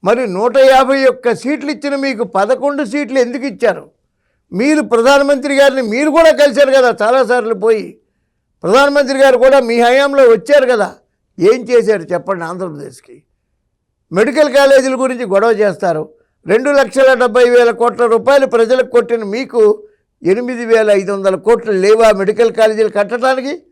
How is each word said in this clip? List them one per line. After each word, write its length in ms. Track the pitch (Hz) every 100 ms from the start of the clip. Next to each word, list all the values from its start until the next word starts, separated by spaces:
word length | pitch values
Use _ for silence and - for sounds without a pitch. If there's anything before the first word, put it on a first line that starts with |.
మరి 220 | - 240 247
నూట 300 | 180 233 254
యాభై 480 | 262 262 262 277
ఒక్క 300 | 262 254 240
సీట్లు 360 | 208 247 294 277
ఇచ్చిన 260 | 254 285 277
మీకు 280 | 269 226
పదకొండు 600 | 208 190 202 254 269 285
సీట్లు 340 | 269 269 269 262
ఎందుకు 280 | 247 254 262
ఇచ్చారు? 440 | 185 226 165 147 _ _ _ _ _ _
మీరు 280 | 180 262 302
ప్రధానమంత్రి 760 | 226 233 233 277 277 285 277 277
గారిని 260 | 277 262
మీరు 280 | 226 220 302
కూడా 200 | 294 330
కలిశారు 400 | 269 294 233 277
కదా 360 | 269 247 226 208
చాలాసార్లు 480 | 254 233 247 220
పోయి. 440 | 214 214 220 175 - _ _ _ _ _ _
ప్రధానమంత్రి 560 | 165 226 285 285 269 269
గారు 200 | 269 247
కూడా 220 | 262 277
మీ 200 | 233 233
హయాంలో 420 | 233 262 277 277
వచ్చారు 480 | 254 226 - 294 254
కదా, 240 | 247 190 - _ _ _ -
ఏం 240 | 170 247
చేశారు 400 | 220 247 208 214
చెప్పండి 420 | 165 175 165 190
ఆంధ్రప్రదేశ్కి? 760 | 165 180 180 147 139 127 _ 123 _ _ _ _ _ _ _ _ _
మెడికల్ 420 | 170 226 277 302
కాలేజీల 400 | 262 277 269 262
గురించి 320 | 262 262 254 233
గొడవ 240 | 196 220
చేస్తారు. 580 | 214 208 175 190 156 151 _ _ _ -
రెండు 240 | 214 262
లక్షల 440 | 285 254 254 262
డెబ్బై 360 | 254 247 220 247
వేల 200 | 240 233
కోట్ల 360 | 220 240 233 240
రూపాయలు 400 | 226 226 277 269
ప్రజలకు 440 | 233 226 254 254
కొట్టిన 340 | 240 233 233
మీకు 580 | 208 214 262 240 214 208 - _ _ _
ఎనిమిది 420 | 165 196 247 240 233
వేల 240 | 226 214
ఐదు 220 | 202 190
వందల 240 | 196 190 190
కోట్లు 360 | 196 233 -
లేవా 400 | 196 190 220 226
మెడికల్ 400 | 202 196 214 233
కాలేజీలు 360 | 220 220 214 214
కట్టడానికి? 720 | 208 202 233 262 262 262 349 _